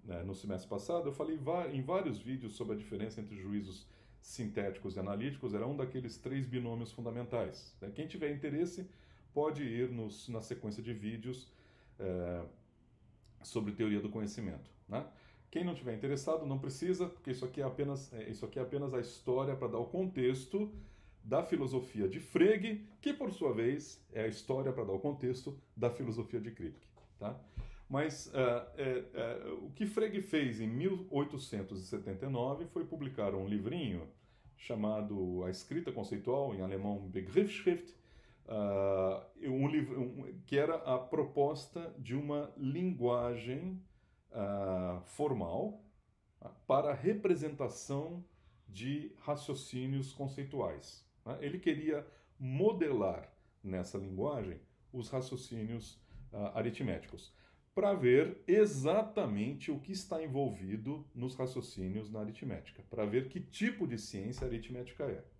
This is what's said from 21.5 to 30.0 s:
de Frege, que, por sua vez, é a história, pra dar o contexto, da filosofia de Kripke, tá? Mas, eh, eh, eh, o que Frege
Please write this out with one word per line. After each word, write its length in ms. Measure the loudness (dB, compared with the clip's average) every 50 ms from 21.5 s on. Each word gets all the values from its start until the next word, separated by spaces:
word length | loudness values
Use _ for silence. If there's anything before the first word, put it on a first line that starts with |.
| 2 2 2 2 2 0 0 0 -2 2 2
de 140 | 2 2 0
Frege, 680 | -6 0 8 8 10 10 10 8 6 0 0 -2 -4 -10 -18 -2
que, 120 | 0 0 0
por 200 | 2 0 -2 -2
sua 200 | 2 2 2 4
vez, 520 | 4 4 4 2 2 -2 -8 -16 -18 -20 _ -4
é 120 | 0 0
a 40 | 0
história, 440 | 0 -2 -2 0 0 2 2 2 0
pra 120 | 0 0
dar 80 | 0 0
o 80 | 0
contexto, 580 | 0 0 -2 0 0 0 0 -2 -4 -8 -10 -10 -16 _ -6
da 160 | 0 0 0
filosofia 500 | 2 0 -4 -2 -2 -4 -4 -2 -4 -4
de 100 | -4 -4
Kripke, 360 | -8 -6 -8 -8 -8 -10 -20 -20 -20 -20 -20 -20 -14 -8
tá? 220 | -6 -6 -6 -6 -12 -12 -8 -8 -8 -8 -10 -14 -10 -2
Mas, 420 | 0 0 2 0 0 -4 -10 -4 2
eh, 320 | 4 6 6 6 4 0 -4 -6
eh, 280 | -2 0 0 0 0 -2 -4 -4
eh, 440 | -2 -2 -2 -2 -4 -4 -6 -6 -6 -6
o 80 | -10
que 160 | -4 -2 -2
Frege 340 | 0 2 2